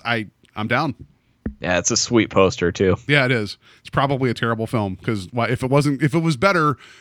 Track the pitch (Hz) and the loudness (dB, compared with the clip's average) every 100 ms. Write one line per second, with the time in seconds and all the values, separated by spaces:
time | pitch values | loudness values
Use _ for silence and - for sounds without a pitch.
0 | 117 117 104 _ _ - 113 120 156 - | -2 -2 -4 _ _ -8 -2 0 -2 -6
1 | - _ _ _ - - 87 90 - 113 | -14 _ _ _ -12 -8 -2 0 0 -2
2 | - 117 98 - 95 - 87 - 95 98 | 0 2 2 4 2 2 -2 2 2 2
3 | - 147 127 123 104 - _ - - - | 2 2 2 0 -4 -10 _ -20 -6 -2
4 | 139 135 127 113 117 110 110 117 101 92 | 0 0 -2 0 -2 -2 -2 -2 -2 -4
5 | - 107 90 120 113 127 127 139 143 135 | -4 -6 -6 -4 -2 -2 0 2 2 0
6 | 143 165 165 131 196 180 151 127 - - | 0 0 0 2 2 2 2 0 -8 -20